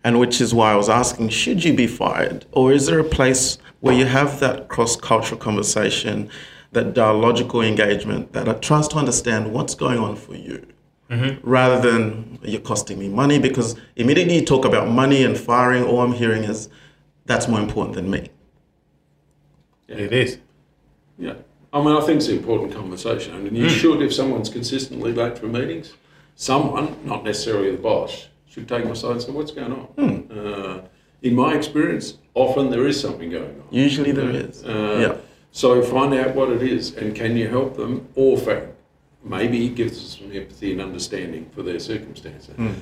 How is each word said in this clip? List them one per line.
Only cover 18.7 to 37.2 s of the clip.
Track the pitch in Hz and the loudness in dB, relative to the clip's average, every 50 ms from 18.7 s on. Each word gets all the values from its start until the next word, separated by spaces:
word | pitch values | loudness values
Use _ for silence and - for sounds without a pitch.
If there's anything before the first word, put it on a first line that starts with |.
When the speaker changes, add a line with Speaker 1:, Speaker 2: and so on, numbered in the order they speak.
| _ _ _ _ _ _ _ _ _ _ _ _ _ _ _ _ _ _ _ _ _ _ _ - | _ _ _ _ _ _ _ _ _ _ _ _ _ _ _ _ _ _ _ _ _ _ _ -16
Speaker 2:
It | 110 104 101 98 117 | -10 -8 -6 0 2
is. | 127 120 - - - _ _ _ _ _ _ _ _ _ _ _ _ _ _ _ - | 2 2 0 -2 -12 _ _ _ _ _ _ _ _ _ _ _ _ _ _ _ -10
Speaker 3:
Yeah. | - - - - - _ _ _ _ _ - | -10 -10 -10 -12 -18 _ _ _ _ _ -2
I | 147 147 | 2 4
mean, | 151 151 | 4 4
I | 151 | 4
think | - 170 160 139 | 4 4 2 2
it's | - - | 2 0
an | 101 | -2
important | 85 - 113 113 - - - - | -2 0 0 0 0 -2 -4 -8
conversation. | 107 98 92 92 90 - 113 110 92 - 82 82 | -10 -10 -10 -12 -8 -4 -4 -4 -4 -6 -10 -12
I | 92 | -10
mean, | 101 101 110 | -8 -6 -2
you | 117 139 | 0 2
Speaker 1:
Mm. | 165 | 2
Speaker 3:
should, | 156 - - 165 147 139 | 2 4 4 4 4 4
if | 143 127 - | 0 0 0
someone's | - 135 135 123 113 110 - | 0 -2 -2 -2 -2 -4 -6
consistently | - 120 117 - 135 135 131 - 127 120 110 117 | -6 -8 -6 -4 -4 -6 -6 -8 -10 -6 -6 -4
late | 117 117 120 123 120 | -2 -2 -2 -4 -4
for | - 110 | -8 -8
meetings, | 110 117 123 139 - - - - - - _ _ _ _ _ _ _ _ | -6 -4 -4 -4 -4 -6 -10 -12 -16 -20 _ _ _ _ _ _ _ _
someone, | _ - - 131 147 151 - - - 151 151 - - - | _ -2 2 2 2 2 0 -2 -4 -4 -6 -8 -10 -8
not | - 104 104 - | -8 -8 -6 -4
necessarily | 107 104 - - 113 107 101 98 95 | -4 -4 -4 -2 -2 0 0 0 0
the | 92 | -2
boss, | - - 110 101 87 - - - - - - _ _ _ _ | -2 0 0 0 0 -2 -6 -10 -14 -16 -20 _ _ _ _
should | - - 113 - | -18 -18 -8 -6
take | 123 117 117 | -4 -4 -4
them | 110 110 | -4 -6
aside | - - 120 | -6 -4 -4
and | 120 120 | -4 -4
say, | 117 139 | -6 -6
"What's | 139 151 147 151 | -6 -8 -8 -8
going | - 147 127 120 135 | -10 -10 -8 -8 -8
on?" | 135 - - - | -10 -12 -12 -4
Speaker 1:
Mm. | 294 285 180 98 87 - - | 0 0 0 0 -2 -8 -12
Speaker 3:
Uh, | 110 104 104 104 101 101 98 95 95 92 - - _ _ _ _ _ _ | -12 -10 -8 -8 -8 -8 -8 -10 -12 -12 -16 -20 _ _ _ _ _ _
in | - 127 120 | 0 2 2
my | 127 123 151 151 | 4 2 2 2
experience, | 147 - - - 151 160 175 - - - - - - _ _ _ | 0 -2 -2 -2 -2 0 0 -2 -6 -8 -12 -16 -18 _ _ _
often | - 175 165 - 143 135 127 | 0 0 2 2 0 0 0
there | 120 117 131 | 0 0 0
is | 147 - | 0 0
something | - - - - - 85 85 | -2 -4 -6 -8 -8 -10 -8
going | 85 80 73 | -8 -8 -10
on. | 71 73 - - - | -10 -14 -18 -16 -4
Speaker 1:
Usually | - 127 139 143 135 151 143 143 139 | 0 2 2 2 2 2 0 0 0
there | 135 135 127 | 0 -2 -2
Speaker 3:
Uh, | 123 - - - | -4 -4 -6 -8
Speaker 1:
is. | - - - | -12 -14 -10
Speaker 3:
uh, | 117 110 107 107 104 104 110 | -6 -4 -4 -2 0 2 2
Speaker 1:
Yeah. | 117 90 - - - - - _ _ _ | 2 0 0 -4 -12 -18 -20 _ _ _
Speaker 3:
so | _ - - 127 123 123 | _ 2 4 4 6 6
find | 120 - 123 131 139 143 135 | 4 2 2 2 2 2 2
out | 127 131 - - | 2 0 0 0
what | 135 131 127 | 0 0 2
it | 120 117 | 2 0
is | 127 131 110 85 - - - | 0 0 0 -2 -4 -6 -8
and | - 107 107 104 | -6 -6 -6 -4
can | 110 | -4